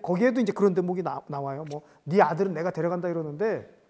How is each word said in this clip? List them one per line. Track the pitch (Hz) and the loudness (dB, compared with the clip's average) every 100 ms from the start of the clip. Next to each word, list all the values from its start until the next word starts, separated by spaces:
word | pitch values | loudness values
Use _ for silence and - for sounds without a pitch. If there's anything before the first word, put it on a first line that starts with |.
거기에도 | - 175 247 254 | -2 2 2 2
이제 | 202 | 0
그런 | 202 196 | 2 2
대목이 | 180 180 180 | 2 0 -2
나-, | 160 135 - | -4 -6 -8
나와요. | 143 139 139 156 | -6 -6 -6 -8
뭐 | 147 - - | -12 -14 -14
"네 | - 185 | 0 4
아들은 | 156 160 196 | 6 4 -2
내가 | 156 180 | -2 -4
데려간다." | 170 170 180 175 | -2 -2 -2 -4
이러는데 | 170 156 147 220 160 - - | -4 -6 -4 -2 -4 -8 -20